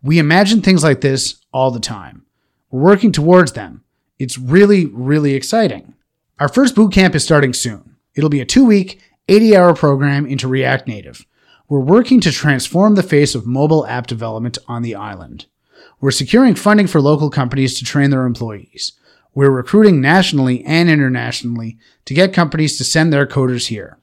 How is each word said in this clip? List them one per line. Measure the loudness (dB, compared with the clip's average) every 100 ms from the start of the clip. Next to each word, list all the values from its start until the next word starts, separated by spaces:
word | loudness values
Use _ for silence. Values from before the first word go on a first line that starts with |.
We | 0 0
imagine | 2 2 4 2
things | 2 2
like | 2 0
this | -2 -2 -6 -12 _
all | -4 -2
the | -4
time. | -10 -12 -16 -20 _ _ _ _ _
We're | 0
working | 2 4 2
towards | 0 4 4 4
them. | -2 -16 -20 _ _ _ _
It's | -12 -10
really, | 0 2 4 4 0
really | -6 -2 0 0
exciting. | -2 -2 -2 -2 -4 -16 _ _ _ _ _
Our | -2
first | 2 2
boot | 2 2
camp | 4 2
is | 0
starting | 0 0 0
soon. | -2 -8 -10 _ _ _
It'll | -4 -2
be | -2
a | 0
two-week, | 2 4 2 0 -12 _ _ 2
eighty-hour | 4 6 6 4
program | 4 0 0 0 -2 -4
into | -6 -4
React | -4 -2 -4 -6
Native. | -14 -16 -20 _ _ _ _ _
We're | -4
working | 2 2 4 2
to | 2
transform | -2 -2 -2 -2 0 2 2
the |
face | 2 0 0 -2
of | -6
mobile | -2 0 0 -2
app | -8 -8
development | -10 -8 -8 -10 -10 -12
on | -10
the | -10 -10
island. | -14 -16 -18 -20 -20 _ _ _ _ _
We're | -4
securing | -2 0 4 4 2
funding | 2 2 2
for | 0
local | 2 0 0
companies | -4 -4 -2 -4 -4
to |
train | -6 -2 0
their | 0 -2
employees. | -6 -10 -12 -18 -14 -14 _ _ _ _
We're | 0 0
recruiting | 0 0 4 4 4
nationally | 2 2 2 -2 -2 -2
and | -2 0 2
internationally | 2 0 -2 -6 -8 -8 -8 -10 -14 _ _ -6
to |
get | 0 0
companies | 0 -2 -2 -4 -4
to |
send | -4 0 0
their | 0 0
coders | -2 -2 -4 -6
here. | -10 -14 _